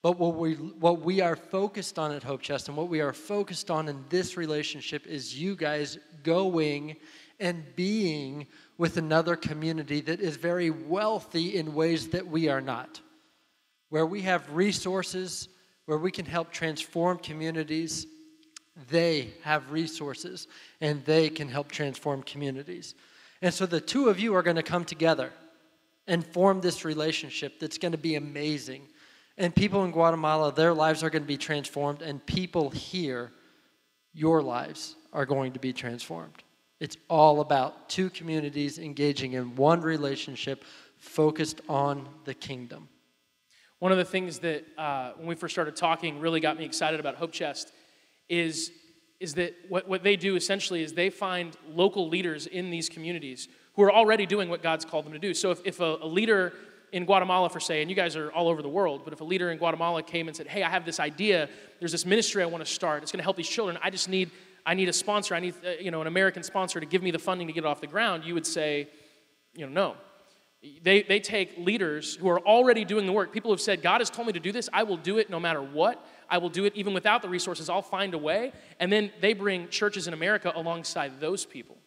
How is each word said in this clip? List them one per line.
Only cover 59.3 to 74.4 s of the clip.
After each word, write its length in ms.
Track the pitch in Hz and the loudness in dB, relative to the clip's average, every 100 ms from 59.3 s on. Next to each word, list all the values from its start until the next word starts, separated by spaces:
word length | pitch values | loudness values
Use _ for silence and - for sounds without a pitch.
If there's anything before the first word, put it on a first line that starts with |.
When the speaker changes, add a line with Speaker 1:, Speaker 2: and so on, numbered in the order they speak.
| 185 175 | 0 0
Speaker 2:
in 80 | 165 | 0
Guatemala 440 | 170 160 170 170 | 0 0 0 -2
came 240 | 160 170 160 | -2 -4 -4
and 80 | |
said, 120 | 156 147 | -8 -8
"Hey, 160 | 202 | -2
I 80 | 170 | 0
have 160 | 180 165 | 0 -2
this 120 | 160 | -2
idea, 500 | 151 147 208 180 147 - - - | -2 0 4 4 2 -6 -20 -8
there's 120 | 175 | -4
this 140 | 165 180 | -2 4
ministry 360 | 214 220 202 | 4 4 0
I 40 | 170 | 0
wanna 180 | 165 | -2
start, 380 | 151 - 175 147 | -6 -2 0 -2
it's 100 | 151 | -4
gonna 100 | 185 | -4
help 140 | 170 185 | -2 -2
these 120 | 160 | -2
children, 300 | - 208 170 | -2 -2 -2
I 80 | 180 | -4
just 180 | 185 185 | -2 -2
need, 220 | 190 180 - - - | 0 0 -4 -20 -8
I 80 | - | -2
need 160 | 180 185 | 2 2
a 40 | |
sponsor, 400 | 170 - 208 - | 0 0 0 0
I 60 | 170 | -2
need, 140 | 180 175 180 | -4 -6 -8
uh, 60 | 165 | -6
you 100 | 190 | -4
know, 100 | 160 | -4
an 60 | 160 | 0
American 360 | 175 190 185 | 2 2 0
sponsor 380 | 160 196 185 170 | -4 -2 -2 -4
to 60 | 151 | 0
give 160 | 180 | 0
me 80 | 180 | 0
the 80 | 160 | -2
funding 280 | 175 180 170 | -2 -4 -4
to 60 | |
get 120 | 160 | -2
it 20 | 156 | -2
off 160 | 147 | -4
the 40 | 147 | -4
ground," 380 | 180 226 170 | 0 0 0
you 80 | 160 | -2
would 140 | 170 160 | -4 -2
say, 420 | 165 151 147 147 - - _ _ _ _ | -2 0 -2 -4 -14 -20 _ _ _ _
you 120 | - 139 | -14 -6
know, 60 | |
"No." 240 | 156 180 98 - _ _ _ _ _ 143 147 | -2 -2 -4 -18 _ _ _ _ _ -20 -2
They, 200 | 170 202 | 6 6
they 180 | 196 202 | 6 0
take 360 | 196 214 185 - | 2 -2 -4 -2
leaders 600 | 175 220 175 151 - - | 0 0 0 -2 -6 -2
who 120 | 185 | 2
are 120 | 175 | 4
already 440 | 185 226 254 226 | 8 8 8 6
doing 220 | 196 214 190 | 4 0 2
the 60 | |
work. 200 | 202 185 | 2 2
People 180 | 220 233 | -2 0
have 100 | 190 | 0
said, 220 | - 185 | 2 2
"God 180 | 170 220 | 4 4
has 80 | 233 | 2
told 180 | - 233 | -2 -4
me 60 | |
to 80 | 175 | -2